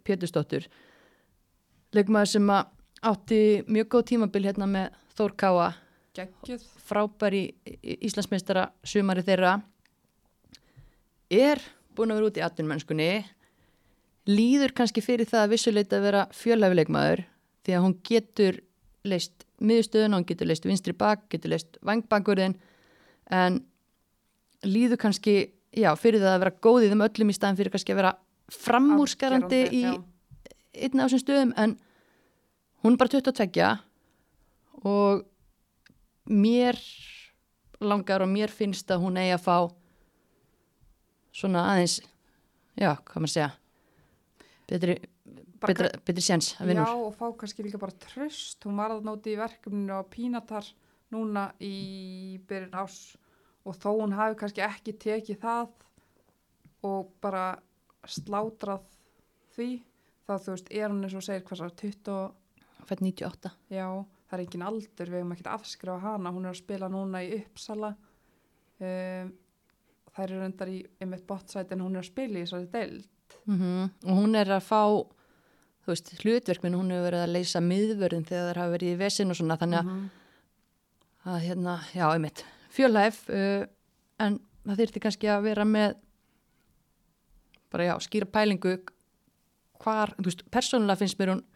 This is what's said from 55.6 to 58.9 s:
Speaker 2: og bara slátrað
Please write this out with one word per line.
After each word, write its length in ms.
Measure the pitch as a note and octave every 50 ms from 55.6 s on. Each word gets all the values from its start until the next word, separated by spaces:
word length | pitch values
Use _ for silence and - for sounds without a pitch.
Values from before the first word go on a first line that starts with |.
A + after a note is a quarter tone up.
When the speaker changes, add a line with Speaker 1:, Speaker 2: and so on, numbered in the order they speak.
| A#3+ A#3 - _ _ _ _ _ _ _ _ _ _ _ _ _ _ _ _ _ _ _ _ _ -
Speaker 2:
og 260 | G3 G3 G3 F#3 F#3+ _ _ -
bara 220 | G3+ G3 F#3 F#3 F#3 F#3 - - _ _ _ _ _ _ _ -
slátrað 800 | - - - C#3+ G3 G3+ G3+ G#3+ A3 A3 - - G3+ G3 F#3+ - _